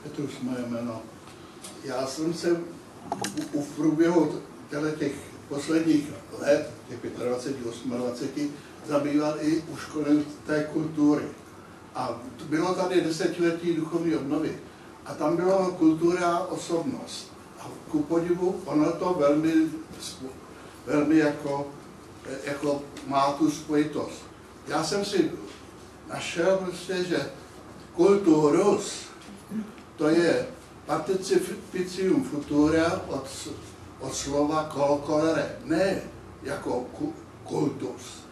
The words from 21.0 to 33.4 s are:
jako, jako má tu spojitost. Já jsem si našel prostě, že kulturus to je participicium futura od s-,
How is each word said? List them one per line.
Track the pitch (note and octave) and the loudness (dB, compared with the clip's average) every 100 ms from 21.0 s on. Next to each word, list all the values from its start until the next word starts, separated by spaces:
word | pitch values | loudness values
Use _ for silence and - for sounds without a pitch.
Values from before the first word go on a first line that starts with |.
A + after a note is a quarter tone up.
| D3 D#3+ | 6 6
jako, | D3 C#3+ C#3+ C#3 C#3+ - - - - - C3 C3+ | 6 2 -4 -4 -4 -10 -18 -20 -20 -16 -12 -10
jako | C#3 C#3+ D3 C#3+ - - C3 | -6 -2 0 -2 -4 -12 -2
má | C3+ C#3+ | 2 2
tu | D3 D#3 | 4 2
spojitost. | D3 - D3 D3+ - - - - - - - - | 2 0 2 2 0 -6 -10 -16 -18 -20 -18 -4
Já | D3 | -2
jsem | D#3+ G3+ G3 | 0 -2 0
si | F#3+ D3+ - - - - - - - - | 2 2 0 -12 -14 -18 -18 -20 -20 -10
našel | - - E3+ F3+ F#3+ | -8 -6 0 4 4
prostě, | F#3 E3 - F#3 | 0 -8 -6 -4
že | F3+ D#3+ - - - - - - - | 0 -2 -2 -10 -18 -18 -18 -18 -14
kulturus | - F#3 G3 E3+ D3+ D3 E3 G3+ - - - - - - - - G#3+ G#3+ - - - | 4 6 6 8 6 8 6 6 4 0 -10 -12 -16 -18 -18 -8 -8 -8 -14 -20 0
to | D3+ | 4
je | E3 E3+ B2+ - - - - - | 6 6 4 0 -10 -18 -18 -4
participicium | D3+ - F#3+ - F#3 - - - F#3 F3+ - F#3+ C#3+ | -4 0 -2 2 2 2 -8 -8 -4 -4 0 2 2
futura | B2+ D3 - D3 D3+ D#3+ E3 - - | 2 -6 0 4 6 6 2 0 -4
od | C#3 - | -8 -8
s-, | - | -12